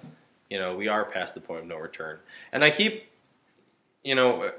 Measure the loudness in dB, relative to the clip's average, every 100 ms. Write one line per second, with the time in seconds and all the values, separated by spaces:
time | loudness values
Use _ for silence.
0 | -20 -20 _ _ -8 -4 -4 -2 0 0
1 | -2 -4 -6 -10 -12 -10 -10 -10 -10 -10
2 | -12 -12 -18 -20 -4 4 6 6 2 0
3 | -14 _ _ _ _ _ _ _ _ _
4 | 0 4 4 4 -2